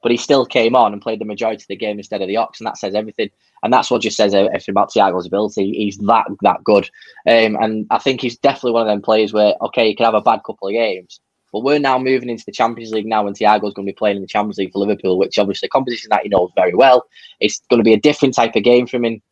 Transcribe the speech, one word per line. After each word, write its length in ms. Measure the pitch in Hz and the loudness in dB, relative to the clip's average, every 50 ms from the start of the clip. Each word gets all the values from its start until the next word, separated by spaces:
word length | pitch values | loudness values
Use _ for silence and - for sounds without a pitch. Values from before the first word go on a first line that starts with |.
but 120 | - 117 120 | 0 0 -2
he 40 | |
still 300 | 117 - - 143 139 127 | -2 2 2 2 2 2
came 300 | - - 131 113 113 123 | 2 0 0 2 2 4
on 160 | 131 120 104 101 | 4 2 2 0
and 100 | 101 101 | -4 -8
played 180 | 113 110 107 | -8 -8 -8
the 40 | 110 | -8
majority 400 | 107 107 101 120 113 110 107 - | -10 -8 -4 -4 -4 -4 -6 -10
of 20 | |
the 80 | _ 98 | _ -12
game 240 | 95 113 107 104 101 | -8 -6 -8 -6 -8
instead 240 | 98 - - 101 98 | -10 -10 -8 -8 -6
of 60 | 92 | -4
the 80 | 101 | -2
Ox, 240 | 110 120 - - - | -2 -4 -4 -6 -10
and 60 | 110 110 | -10 -10
that 100 | - - | -10 -8
says 160 | - 101 95 | -8 -6 -4
everything. 340 | 104 107 110 107 - 113 101 _ _ _ _ _ _ - | -4 -6 -6 -6 -6 -6 -6 _ _ _ _ _ _ -2
And 100 | - 123 | 2 2
that's 180 | 127 - - | 2 2 2
what 100 | 123 117 | -2 -2
just 160 | 104 110 - | -2 -4 0
says 160 | - 110 101 98 | 0 0 2 4
everything 400 | 98 98 - - - - - 98 | 2 2 2 0 -4 -8 -2 0
about 180 | 101 101 - | 0 0 0
Thiago's 360 | - 113 101 98 90 92 87 | 2 2 2 2 2 -2 -6
ability. 460 | 87 87 101 107 104 - - 98 98 107 | -4 -2 -2 -2 -2 -2 -4 -4 -4 -2
He's 260 | - 107 104 98 101 | -4 -4 -6 -6 -6
that, 260 | 104 101 113 113 - - 101 - | 0 2 2 2 2 -2 -8 -2
that 240 | - 101 92 - - | 0 0 0 0 2
good. 240 | - 107 101 98 - _ - - - - - _ | 2 4 4 2 0 _ -20 -20 -20 -20 -6 _
Um, 300 | - 117 117 113 110 107 - | 4 4 4 4 2 0 0
and 260 | 113 110 110 110 104 - | -2 -2 -2 -4 -4 -2
I 80 | 120 110 | -4 -2
think 240 | - 135 131 123 - | 0 -2 -4 -2 -4
he's 160 | 123 117 _ | -8 -8 _
definitely 320 | - - - - - 123 117 | -6 -6 -6 -2 -4 -2 0
one 100 | 117 113 | 0 0
of 60 | 107 | 0
them 140 | 104 101 98 | -2 -2 0
players 320 | - 110 107 110 101 110 | 0 2 2 2 0 2
where, 200 | 107 107 104 98 - | 2 2 2 2 0
okay, 280 | - 107 - - 117 110 | -4 -6 -2 0 0 0
he 60 | 104 | 0
can 120 | - 117 | 2 0
have 80 | 113 110 | 2 2
a 80 | 107 101 | 2 2
bad 180 | 120 113 110 - | 2 0 0 -2
couple 220 | - 104 _ - 98 | -12 -14 _ -8 -6
of 40 | 101 | -2
games, 480 | 117 117 110 95 92 90 _ - - _ _ _ _ _ _ _ | -2 -2 -2 -4 -6 -10 _ -20 -20 _ _ _ _ _ _ _
but 120 | 104 117 | -4 -2
we're 140 | 135 147 147 | 0 0 0
now 180 | 147 135 131 127 | 2 0 0 0
moving 300 | 131 131 131 127 120 120 | 2 0 0 0 0 -4
into 140 | 117 110 - | -10 -8 -10
the 60 | - 101 | -16 -4
Champions 400 | - 120 113 117 113 117 113 110 | -2 -2 -2 -2 -6 -10 -6 -6
League 140 | 110 104 | -4 -4
now, 200 | 110 110 107 104 | -2 -2 -2 -2
and 100 | 101 98 | -2 -4
Thiago's 380 | - 113 107 107 107 95 104 98 | 0 2 2 2 2 0 -4 -8
gonna 120 | - 98 | -8 -10
be 60 | 98 95 | -10 -8
playing 240 | _ 110 107 101 | _ -2 -2 -2
in 60 | 101 95 | -2 -6
the 60 | 90 | -4
Champions 300 | - 107 104 107 98 101 | -2 -2 -2 -2 -4 -6
League 140 | 98 92 _ | -6 -6 _
for 60 | 101 | -4
Liverpool, 400 | 101 101 104 95 - 98 92 92 | -2 -2 -2 -2 0 -2 0 0
which 200 | 95 95 - - | 0 0 0 -2
obviously 280 | 104 98 98 - - | 0 0 -2 -6 -6
a 40 | - | -2
competition 380 | - 139 131 127 120 113 - 107 | -2 -2 -2 0 -8 -10 -6 -2
that 120 | 107 101 - | -2 -2 -2
he 60 | 104 | 0
knows 220 | 101 92 90 90 _ | 0 0 0 0 _
very 180 | - 110 90 90 | 0 0 0 4
well. 320 | 92 127 135 127 123 - _ _ - - - - _ | 4 6 6 6 4 2 _ _ -20 -20 -20 -12 _
It's 200 | - 143 - - _ _ | -4 -4 -4 -4 _ _
gonna 120 | 123 117 110 | 2 4 6
be 100 | 113 110 | 6 4
a 60 | 107 | 6
different 340 | - 147 143 - - 135 123 | 4 2 2 4 0 0 2
type 200 | - 120 110 - | 2 -2 0 0
of 60 | 113 101 | 0 2
game 240 | 120 120 123 127 | 4 4 4 4
for 100 | 120 - | 2 -4
him 80 | 123 120 | -4 -4
in 180 | 117 113 104 _ _ | -4 -4 -6 _ _